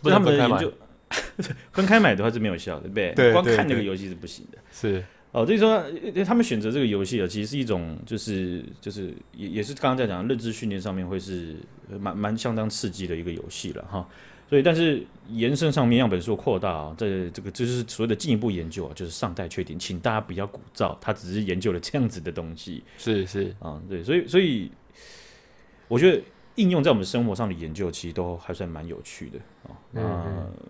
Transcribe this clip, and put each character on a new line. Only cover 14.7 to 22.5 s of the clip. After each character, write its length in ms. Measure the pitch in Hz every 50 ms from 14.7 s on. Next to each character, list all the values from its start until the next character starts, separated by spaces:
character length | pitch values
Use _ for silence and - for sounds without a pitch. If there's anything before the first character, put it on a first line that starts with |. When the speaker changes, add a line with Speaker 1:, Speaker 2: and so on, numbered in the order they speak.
| 160
Speaker 1:
是 320 | 160 170 165 147 127 - - - - - -
延 260 | 117 113 113 120 143
伸 160 | 135 165 156
上 160 | 135 156 131
面 140 | 117 120 120
样 100 | 131 113
本 100 | 95 90
数 140 | 87 117 107
扩 240 | 95 - 143 110 92
大 100 | 101 98
啊， 260 | 87 78 76 76 80 82
这， 320 | 113 104 98 92 92 87
这 100 | 82 -
个 80 | - 101
就 160 | 92 - 127
是 200 | 120 123 123 117
所 180 | 113 - - 110
谓 40 | 117
的 80 | 110
进 160 | - - 165 123
一 40 |
步 140 | 104 110 117
研 180 | 98 87 82 82
究 180 | 80 98 87
啊， 60 | 71 76
就 120 | - 92
是 60 | 85 80
尚 200 | - - 107 85
待 140 | 82 95
确 160 | 82 - - 90
定， 160 | - 78 78
请 220 | - - 95 87
大 100 | 85 123
家 100 | 113 107
不 120 | 107 - 92
要 120 | 87 98
鼓 160 | 101 - - - - _
噪， 220 | - 110 87 78 -
他 120 | - - 107
只 200 | - - 87 92
是 100 | 107 107
研 180 | 95 90 92
究 100 | 90 117 90
了 60 | 87
这 180 | - - -
样 120 | 147 127 110
子 120 | - 90
的 120 | 76 87 80
东 200 | - 82 80